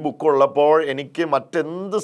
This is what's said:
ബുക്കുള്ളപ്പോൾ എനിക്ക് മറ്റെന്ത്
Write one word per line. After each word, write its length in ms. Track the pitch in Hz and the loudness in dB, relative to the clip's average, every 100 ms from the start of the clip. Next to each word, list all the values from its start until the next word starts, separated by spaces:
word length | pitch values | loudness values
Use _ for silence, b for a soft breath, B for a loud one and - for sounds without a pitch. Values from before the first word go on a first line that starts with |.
ബുക്കുള്ളപ്പോൾ 720 | 151 - 156 135 139 139 147 156 147 | -8 -2 0 4 2 4 4 4 2
എനിക്ക് 320 | 135 143 - 165 | -4 -8 -6 -2
മറ്റെന്ത് 600 | 165 165 170 156 180 196 208 | -2 -2 -4 -4 -8 -6 -6